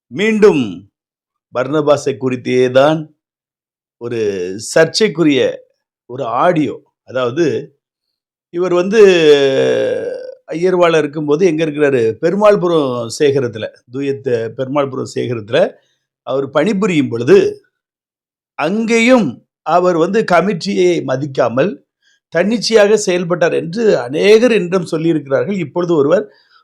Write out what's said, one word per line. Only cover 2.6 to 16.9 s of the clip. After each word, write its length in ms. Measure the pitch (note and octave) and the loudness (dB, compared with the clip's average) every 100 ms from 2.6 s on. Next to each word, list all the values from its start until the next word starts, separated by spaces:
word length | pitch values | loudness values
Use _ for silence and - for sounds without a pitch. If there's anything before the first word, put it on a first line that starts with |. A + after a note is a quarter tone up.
| B2+ | 2
தான் 440 | B2+ C#3+ D#3+ D3+ _ _ _ _ _ _ _ _ - | 4 4 2 -6 _ _ _ _ _ _ _ _ -14
ஒரு 560 | A#2+ A#2 G#2+ G2 F2+ G2 | -8 -4 -4 -2 -6 -8
சர்ச்சைக்குரிய 1080 | A2+ E3 D#3+ - G#3+ D#3 D#3+ C3 G#2 - _ _ _ _ - | -4 0 2 2 -2 2 0 2 0 -4 _ _ _ _ -16
ஒரு 180 | B2 | -10
ஆடியோ. 580 | B2 A#2+ E3 E3 C3 F2 _ _ | -6 -2 0 0 -2 -6 _ _
அதாவது, 720 | - A#2+ B2 C3+ E3 A#2 D#3 _ _ _ _ _ _ _ _ | -10 -4 -4 -2 -2 -2 -8 _ _ _ _ _ _ _ _
இவர் 240 | F3 F3+ | -6 -2
வந்து 260 | F3 F#3+ A3 G3+ F3 D#3 C#3+ C#3 C3+ C3 A#2+ A#2 G#2+ G#2 - - - - | 0 0 4 6 6 6 4 4 0 0 0 -2 -4 -6 -10 -14 -18 -12
ஐயர்வாள 460 | D#3+ F#3 F3+ F3 E3 | -4 0 2 4 2
இருக்கும்போது 480 | D3 D3+ D3 D3+ F#3+ | 0 -4 -2 0 2
எங்க 180 | D#3 | 0
இருக்கிறாரு? 480 | D#3+ D3 D3 C3 A2+ G#2+ | -4 0 0 2 0 -2
பெருமாள்புரம் 840 | E3 G3 G#3 G3+ F3 E3 C#3 B2 A#2 - | -2 2 2 4 2 0 -2 -4 -8 -2
சேகரத்துல, 500 | D3 C#3 B2 G#2+ G#2+ - _ | 0 0 -2 -6 -12 -14 _
தூயத்த 560 | B2 C#3 C#3 C3+ A#2 A2+ A2+ | -8 -6 -6 -4 -4 -4 -8
பெருமாள்புரம் 540 | C3 C#3+ C#3 B2+ B2 | -6 -4 -4 -6 -8
சேகரத்துல 580 | C3 B2 A#2 G#2 C3+ A3 - _ _ _ _ | -8 -6 -6 -4 -2 -2 -4 _ _ _ _
அவர் 280 | - C3+ C3+ | -8 -6 -4
பணிபுரியும் 580 | D3+ E3+ G3+ G#3 | -2 0 0 0